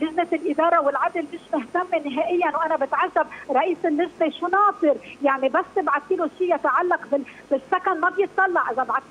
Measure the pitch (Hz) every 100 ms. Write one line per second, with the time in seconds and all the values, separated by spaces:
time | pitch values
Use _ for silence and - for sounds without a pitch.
0 | 311 320 339 330 330 294 330 339 285 277
1 | 330 339 294 330 - 311 233 349 359 330
2 | 294 254 339 349 339 302 320 320 269 285
3 | 349 - 302 - - 269 359 330 339 294
4 | 349 - 320 - 349 381 415 - 311 262
5 | - - 277 269 269 311 349 - 311 285
6 | - 381 320 - 359 330 302 277 359 330
7 | - 285 - - - 269 - 359 381 349
8 | 349 370 392 - 381 339 - 254 254 -
9 | -